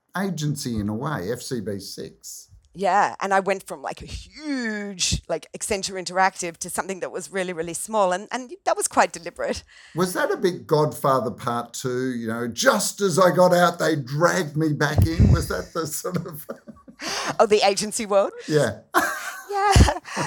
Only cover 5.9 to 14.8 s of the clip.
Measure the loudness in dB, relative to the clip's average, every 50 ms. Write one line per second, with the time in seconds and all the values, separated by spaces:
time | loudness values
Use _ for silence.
5.9 | -6 -8 -8 -4 0 2 2 2 0 -2 -6 -8 -8 -8 -10 -6 -6 -6 -4 -6
6.9 | -6 -8 -8 -8 -8 -8 -10 -6 -4 -4 -4 -4 -4 -6 -6 -6 -6 -8 -6 -2
7.9 | 2 2 2 2 2 -2 -4 -6 -8 -8 -8 -10 -16 -6 _ -2 0 0 -2 2
8.9 | 4 4 4 4 2 -6 -12 -10 -8 -4 -4 -4 -4 -4 -8 _ _ -20 -20 -6
9.9 | -2 0 0 0 2 0 0 0 2 2 0 0 0 -2 0 2 4 4 4 2
10.9 | 0 0 2 4 4 4 2 -2 -6 -4 -4 -2 -2 -2 -4 -6 -10 -6 -4 -2
11.9 | -2 -2 -2 -2 -4 -4 -4 -4 -2 -2 -4 -4 -4 -4 -4 -2 -2 -2 -4 -4
12.9 | -2 -2 -2 0 4 4 4 4 6 6 6 6 6 4 4 2 2 0 0 0
13.9 | 0 -2 -4 -4 0 2 2 2 2 0 -2 -2 -2 0 0 0 2 0